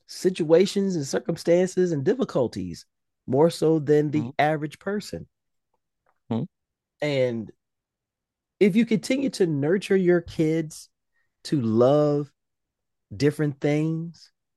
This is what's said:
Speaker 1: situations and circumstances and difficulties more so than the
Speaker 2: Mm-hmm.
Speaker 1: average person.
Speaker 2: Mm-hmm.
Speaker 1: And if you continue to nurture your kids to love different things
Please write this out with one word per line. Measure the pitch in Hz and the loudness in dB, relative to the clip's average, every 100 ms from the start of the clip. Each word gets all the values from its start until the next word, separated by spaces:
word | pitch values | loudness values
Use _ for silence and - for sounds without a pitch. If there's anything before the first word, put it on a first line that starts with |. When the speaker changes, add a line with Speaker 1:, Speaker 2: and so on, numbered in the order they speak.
| _ | _
Speaker 1:
situations | - 185 185 156 165 196 202 196 175 | -4 -4 -2 4 4 4 0 -2 -4
and | 139 | -4
circumstances | - - 170 - 175 185 185 180 | -6 -4 -4 2 2 2 0 0
and | 151 | 0
difficulties | 135 254 226 160 113 - 90 80 - _ _ _ - | -2 -2 -2 -2 -2 -4 -10 -12 -18 _ _ _ -2
more | 131 165 | 2 2
so | - 156 160 | 2 0 0
than | 143 151 151 | 2 2 2
the | 151 | -2
Speaker 2:
Mm-hmm. | 117 - | -4 -2
Speaker 1:
average | 151 156 151 - | 0 -2 -6 -10
person. | - 208 - 82 - _ _ _ _ _ _ _ _ _ - | -8 -8 -8 -14 -14 _ _ _ _ _ _ _ _ _ -8
Speaker 2:
Mm-hmm. | 117 185 _ _ _ _ _ 147 | -6 -6 _ _ _ _ _ -4
Speaker 1:
And | 139 127 117 107 - _ _ _ _ _ _ _ _ _ _ | 0 0 -2 -10 -16 _ _ _ _ _ _ _ _ _ _
if | 202 190 | 2 4
you | 233 | 2
continue | 220 - 262 277 | 0 0 -2 -2
to | - 175 | 0 0
nurture | 147 143 196 - 196 | 0 0 -2 0 2
your | 175 175 | 4 2
kids | 170 - 156 160 156 - - _ _ _ _ _ - | 0 -2 0 0 -4 -12 -20 _ _ _ _ _ -4
to | 156 | -2
love | 113 110 123 147 147 147 147 _ _ _ _ _ _ _ _ 101 | 2 4 4 4 2 0 -4 _ _ _ _ _ _ _ _ -2
different | 143 143 151 139 | 0 0 -4 -2
things | 147 151 156 160 170 165 _ _ _ | -2 0 -2 -4 -8 -16 _ _ _